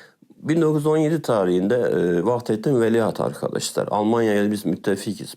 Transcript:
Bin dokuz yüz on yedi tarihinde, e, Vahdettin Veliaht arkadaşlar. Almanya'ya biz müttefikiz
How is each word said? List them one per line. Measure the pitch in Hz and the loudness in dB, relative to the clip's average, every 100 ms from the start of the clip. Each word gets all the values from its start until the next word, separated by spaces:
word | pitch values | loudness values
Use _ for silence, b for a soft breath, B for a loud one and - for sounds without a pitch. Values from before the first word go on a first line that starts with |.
| B B _ - | B B _ -10
Bin | 139 165 | -2 2
dokuz | 156 151 | 2 2
yüz | 156 | 2
on | 156 | 2
yedi | 156 165 | 2 0
tarihinde, | 147 110 90 90 104 | 0 0 2 2 2
e, | 123 82 85 87 87 | 0 2 0 2 2
Vahdettin | 98 120 120 107 151 123 | 0 -2 -2 -2 0 2
Veliaht | 110 113 101 - | 2 2 0 -2
arkadaşlar. | 58 - - - - - - | -4 -4 -6 -6 -4 -4 -2
Almanya'ya | 101 104 117 110 101 104 | 0 2 2 2 2 0
biz | 101 90 | -2 -4
müttefikiz | 92 104 98 107 90 - | -2 -2 -2 -4 -8 -12